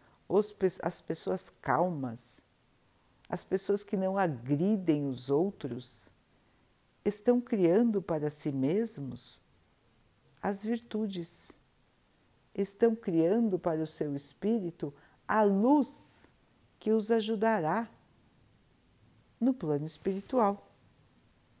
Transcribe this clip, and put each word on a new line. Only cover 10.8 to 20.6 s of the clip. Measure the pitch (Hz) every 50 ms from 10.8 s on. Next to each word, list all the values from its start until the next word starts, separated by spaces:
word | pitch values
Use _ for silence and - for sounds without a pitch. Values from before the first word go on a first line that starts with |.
| - - - 214 220 202 190 175 165 - - - - - - - _ _ _ _ _ _ _ _ _ _ _ _ _ _ _ _ _ _ -
estão | 190 202 190 - - 240 233 220
criando | 226 - 202 165 165 160 170 208 240 233 214 185
para | 165 - 180 160 160
o | 160
seu | 156 - - 156 147 143
espírito | 139 - - - - - 208 233 226 185 170 - - 170 143 - - - _ _ _ _
a | - 208 220
luz | 214 202 196 196 214 254 294 302 247 - - - - - - - - - _ _ _ _ _ _ _ _ _
que | _ - 208
os | 220 226 208 208
ajudará | 233 226 208 214 226 196 220 226 220 196 156 156 180 208 226 - - _ _ _ _ _ _ _ _ _ _ _ _ _ _ _ _ _ _ _ _ _ _ _ _ _ _ _ _ -
no | 226 262 254
plano | 262 175 151 147 143 151
espiritual. | 156 - - - 202 185 196 - - 262 254 220 196 202 -